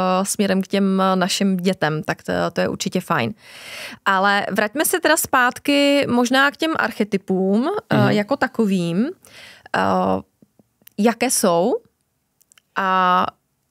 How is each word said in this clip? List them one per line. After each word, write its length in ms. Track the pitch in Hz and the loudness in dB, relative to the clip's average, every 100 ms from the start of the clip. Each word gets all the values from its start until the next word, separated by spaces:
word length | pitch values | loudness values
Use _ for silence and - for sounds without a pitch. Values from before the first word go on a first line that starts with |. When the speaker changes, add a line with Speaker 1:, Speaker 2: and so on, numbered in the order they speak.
| 185 185 | 2 0
Speaker 1:
směrem 380 | 196 - 196 190 | -2 -2 0 -2
k 60 | 185 | -2
těm 340 | 196 196 190 190 185 | 0 0 2 2 2
našim 420 | 185 - 196 185 | 0 0 0 0
dětem. 460 | 185 185 151 156 | -2 0 -2 -2
Tak 200 | - 165 | -4 -8
to, 100 | - 180 170 | -6 -4 -2
to 80 | 180 | -2
je 60 | 180 | -4
určitě 340 | - - 185 | -4 -4 -4
fajn. 320 | - 160 120 - - - - - - - - | -2 -2 -2 -6 -18 -20 -18 -16 -16 -6 0
Ale 400 | 190 202 202 - | 2 2 2 0
vraťme 340 | 196 208 294 320 | -2 -2 -2 -2
se 140 | 349 | 0
teda 180 | 302 320 | 2 0
zpátky 880 | - 269 247 - - 285 285 285 - | 0 2 2 0 0 2 4 2 2
možná 420 | 240 240 262 277 | 0 2 2 2
k 60 | 277 | 0
těm 140 | 320 320 | -2 -2
archetypům, 920 | 226 - 208 190 - 185 190 208 285 - - | -2 -2 -4 -4 -2 0 2 0 0 -4 -2
eh, 80 | 214 | 2
Speaker 2:
Mhm. 140 | 202 | 2
Speaker 1:
jako 240 | 208 208 285 | 2 0 -2
takovým. 500 | 254 - 208 190 170 175 277 381 - - - - - - | -2 -2 0 0 0 -2 -2 -6 -18 -20 -20 -20 -6 -2
Eh, 40 | 190 185 185 190 - _ _ _ _ _ _ - | 0 0 0 -2 -6 _ _ _ _ _ _ 0
jaké 340 | 220 226 247 | 0 0 -2
jsou? 420 | - 196 170 208 440 - _ _ _ _ _ _ _ _ - | 0 2 2 2 -2 -6 _ _ _ _ _ _ _ _ -4
A 460 | 190 185 180 180 - - _ _ _ | 0 2 2 2 0 -6 _ _ _